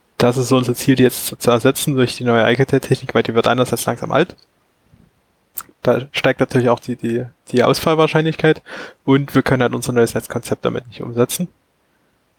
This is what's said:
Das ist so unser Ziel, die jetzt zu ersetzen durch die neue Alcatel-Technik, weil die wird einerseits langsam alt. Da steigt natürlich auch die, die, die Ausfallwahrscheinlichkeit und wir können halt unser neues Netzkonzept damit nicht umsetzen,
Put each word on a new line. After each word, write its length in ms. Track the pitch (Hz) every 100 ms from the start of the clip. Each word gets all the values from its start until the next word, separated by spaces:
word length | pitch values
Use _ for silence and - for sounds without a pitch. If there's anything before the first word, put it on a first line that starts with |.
| _ -
Das 180 | 123 123
ist 120 | 120
so 80 | 131
unser 180 | 127
Ziel, 220 | 120 - 127
die 80 |
jetzt 360 | 123 - - -
zu 80 | -
ersetzen 460 | 117 131 - -
durch 220 | 131 120 -
die 80 |
neue 180 | 123 117
Alcatel-Technik, 720 | 113 127 135 135 - 127 -
weil 80 | 113
die 140 | 113 113
wird 100 | 113
einerseits 400 | 123 123 117 -
langsam 240 | 117 113
alt. 240 | 127 175 - _ _ _ _ _ _ _ _ _ _ _ - - _
Da 240 | - 120 139
steigt 300 | - 135 127
natürlich 300 | 131 127 120
auch 100 | 117
die, 160 | - 120
die, 280 | 113 117 123 - -
die 100 | 123
Ausfallwahrscheinlichkeit 1000 | 113 131 170 160 156 160 160 - 156 156 - - - -
und 280 | - 135 139 262
wir 60 |
können 200 | - 127
halt 100 | 120
unser 200 | 123 117
neues 220 | 123 113
Netzkonzept 500 | - - 123 - 135
damit 240 | 120 117 123
nicht 140 | -
umsetzen, 440 | - 117 123 - 180 _ _ _ _ _ _ _ _